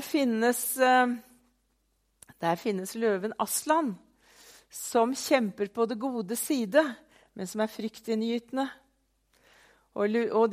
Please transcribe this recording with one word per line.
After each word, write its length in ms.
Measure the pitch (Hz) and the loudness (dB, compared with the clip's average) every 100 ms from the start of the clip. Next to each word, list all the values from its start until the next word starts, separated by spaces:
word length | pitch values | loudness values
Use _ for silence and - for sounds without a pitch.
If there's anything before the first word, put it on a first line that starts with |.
| 277 | 6
finnes, 560 | 311 262 220 233 240 - 269 | 0 2 2 2 2 -2 2
eh, 380 | 254 254 247 240 - _ _ _ _ _ _ _ _ _ - - | 4 6 4 0 -10 _ _ _ _ _ _ _ _ _ -20 -4
der 160 | 165 175 | -2 0
finnes 400 | - 190 185 226 | -2 -4 -4 -2
løven 400 | 226 190 214 - | 0 0 -2 -4
Aslan, 540 | 208 - 294 320 285 180 _ _ _ _ - - _ | -4 -2 0 0 0 -4 _ _ _ _ -20 -20 _
som 400 | - - 240 226 | -16 -2 2 2
kjemper 560 | 262 - 269 214 - 196 | 0 2 2 2 -2 -6
på 160 | 233 226 | -2 -2
det 140 | 233 | -2
gode 360 | 262 247 185 233 | -4 -4 -4 -4
side, 400 | - 277 214 269 302 226 - _ _ - | -2 -2 2 4 2 0 -16 _ _ -12
men 120 | 190 | -8
som 120 | 214 | -4
er 80 | 214 | -4
fryktinngytende. 1000 | - 220 - - 220 226 233 - 254 175 - _ _ _ _ _ _ _ _ _ _ _ - | -4 -10 -8 -4 -2 0 -2 -4 -6 -6 -8 _ _ _ _ _ _ _ _ _ _ _ -2
Og 80 | 208 | 0
lu-, 220 | 233 233 | 2 0
og 140 | 214 226 | 2 2